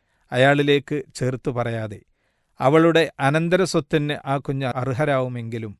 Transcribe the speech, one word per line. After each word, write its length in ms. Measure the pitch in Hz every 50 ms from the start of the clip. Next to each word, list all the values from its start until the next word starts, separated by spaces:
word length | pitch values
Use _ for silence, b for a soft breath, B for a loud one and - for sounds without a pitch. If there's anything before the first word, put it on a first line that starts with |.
| _ _ _ _ _ -
അയാളിലേക്ക് 640 | 131 127 131 139 143 143 143 143 143 143 131 - 147 147 - _ -
ചേർത്ത് 340 | - 127 127 131 120 - 147
പറയാതെ 520 | 123 123 117 117 113 113 110 107 104 - _ _ _ _ _ _ _ _ _ _ _ -
അവളുടെ 460 | 127 131 147 160 165 170 160 165 160 139 - -
അനന്തര 420 | 139 135 147 160 165 170 175 180 190
സ്വത്തിന് 520 | 160 - 170 139 - - 156 147 147 147 - -
ആ 100 | 139 139 143
കുഞ്ഞ് 320 | - - 139 135 139 123 120
അർഹരാവുമെങ്കിലും 1000 | 131 123 131 131 123 151 147 143 131 127 127 123 120 117 113 117 113 110 107 98 _